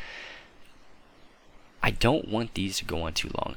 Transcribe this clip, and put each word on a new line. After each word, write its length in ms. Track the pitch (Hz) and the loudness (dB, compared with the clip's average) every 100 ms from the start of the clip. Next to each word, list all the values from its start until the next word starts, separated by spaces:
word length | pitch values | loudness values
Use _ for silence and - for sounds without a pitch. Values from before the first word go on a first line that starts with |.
| - - - - - - - - - - - - - - - - - - | -10 -10 -12 -14 -18 -20 -20 -20 -18 -20 -20 -20 -20 -20 -20 -20 -20 0
I 80 | - | 2
don't 360 | - 117 147 - | 6 6 6 2
want 280 | 107 117 - | 0 0 0
these 240 | 95 98 | 0 0
to 60 | - | -2
go 180 | 80 | -2
on 100 | 80 | 0
too 160 | 82 - - | 0 -2 -2
long. 180 | - | -2